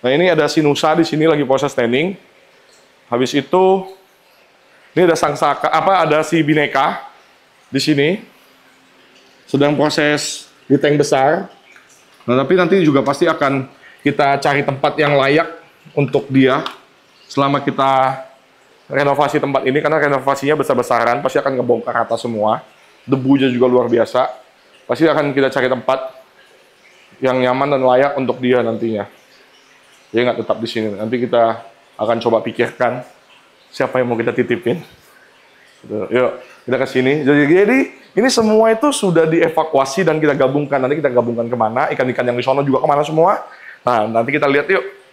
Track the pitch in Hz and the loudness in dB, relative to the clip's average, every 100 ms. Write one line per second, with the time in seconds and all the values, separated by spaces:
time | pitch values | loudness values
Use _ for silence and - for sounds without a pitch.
0 | 123 139 180 160 147 165 151 143 156 160 | 0 2 2 2 2 2 0 2 0 2
1 | - 151 160 147 131 135 139 - 120 127 | 0 0 0 2 0 0 0 -2 0 0
2 | 170 190 _ _ _ _ _ _ _ _ | -2 -8 _ _ _ _ _ _ _ _
3 | _ 120 127 143 135 180 190 190 185 - | _ -2 0 -2 -2 2 2 2 -2 -18
4 | _ _ _ _ _ _ _ _ _ - | _ _ _ _ _ _ _ _ _ 0
5 | 175 160 156 143 151 143 147 160 170 190 | 2 2 0 0 0 0 0 0 2 2
6 | 160 151 151 165 147 156 143 135 151 196 | 2 0 0 0 2 0 0 0 -2 -4
7 | - - _ _ _ _ _ 135 147 147 | -14 -20 _ _ _ _ _ -4 0 0
8 | 147 202 - _ _ _ _ _ _ _ | 0 -2 -8 _ _ _ _ _ _ _
9 | _ _ _ _ _ 143 143 147 151 147 | _ _ _ _ _ 0 2 2 0 2
10 | 147 147 - - - _ _ 143 147 147 | 0 0 -4 -12 -16 _ _ 0 2 2
11 | 143 139 135 170 190 - _ - _ _ | 2 2 2 0 -4 -16 _ -20 _ _
12 | _ _ - 113 120 185 175 190 156 139 | _ _ -2 -2 2 2 2 2 4 2
13 | 123 143 170 156 139 135 131 - - - | 0 0 0 0 0 -2 -6 -14 -20 -6
14 | 147 147 143 143 151 143 143 135 147 143 | -4 0 2 2 0 0 -2 -2 -4 0
15 | 147 143 135 151 160 - - _ - - | 0 2 2 2 0 -8 -20 _ -8 -4
16 | 143 143 - 135 131 135 - - _ _ | -2 -2 0 2 4 2 -4 -14 _ _
17 | _ _ _ - 139 143 143 127 135 135 | _ _ _ -2 0 0 -2 0 2 2
18 | 131 131 - - _ _ _ _ _ 139 | 0 -2 -12 -20 _ _ _ _ _ -2
19 | 143 139 143 156 147 139 131 139 151 156 | 0 2 0 0 0 -2 0 0 0 0
20 | 143 139 135 139 135 151 135 123 120 120 | 0 0 -2 -2 0 0 0 0 2 0
21 | 117 123 135 147 139 131 120 117 120 117 | 2 0 -2 -2 -2 -4 0 -2 0 -4
22 | 113 117 120 110 107 120 - _ _ _ | -2 -4 -4 -2 -2 -2 -6 _ _ _
23 | - 135 127 139 131 123 127 127 117 120 | -4 -2 2 2 2 2 2 2 2 0
24 | 110 123 120 - - _ _ _ _ 127 | 0 0 -2 -6 -20 _ _ _ _ 0
25 | 160 147 143 135 135 131 127 123 117 131 | 2 2 0 0 0 0 -2 -2 -2 -4
26 | - - - _ _ _ _ _ _ _ | -4 -16 -20 _ _ _ _ _ _ _
27 | _ _ 131 127 127 131 139 139 131 127 | _ _ -2 0 0 0 0 0 2 4
28 | 139 143 127 123 127 123 117 113 117 107 | 2 0 -4 -4 0 2 0 -4 -4 -4
29 | 101 - _ _ _ _ _ _ _ _ | -8 -14 _ _ _ _ _ _ _ _
30 | _ 110 123 117 113 107 113 117 110 98 | _ -2 0 -2 -4 -4 -4 -6 -6 -6
31 | 110 123 117 120 113 113 - _ _ - | -6 -4 0 2 2 0 -10 _ _ -8
32 | 107 117 117 110 110 110 117 - 123 123 | -4 -2 0 0 -2 -4 -4 -2 -4 -4
33 | - - _ - _ _ _ - 127 127 | -12 -20 _ -20 _ _ _ -6 -2 0
34 | 120 113 113 117 123 117 - 180 - - | -2 -2 -2 -2 -2 -2 -2 -4 -8 -20
35 | _ _ _ _ _ _ _ _ 117 107 | _ _ _ _ _ _ _ _ -12 -10
36 | 95 117 127 - - - - 123 131 127 | -4 0 -2 -4 -18 -18 -6 -4 -2 0
37 | 127 151 139 147 143 180 208 262 - - | 0 0 2 2 4 4 4 2 0 -8
38 | - - 247 247 220 214 226 220 196 - | -8 -2 0 2 2 4 2 2 0 0
39 | 196 165 160 165 160 160 156 139 135 - | 0 2 2 2 0 0 0 0 0 0
40 | 170 156 151 139 131 147 143 143 127 151 | 0 0 0 2 0 0 -2 -2 -2 -2
41 | 143 123 117 117 117 120 110 117 - - | 0 0 0 -4 -4 -2 -2 0 -2 -2
42 | 127 120 123 120 123 139 143 127 156 143 | -2 -2 -2 -2 0 0 2 0 2 0
43 | 151 156 175 208 - - - - - 120 | 0 2 2 2 -6 -20 -20 -8 -2 0
44 | 107 113 120 147 143 139 143 190 - - | 0 -2 0 0 2 0 0 -2 -4 -16
45 | _ | _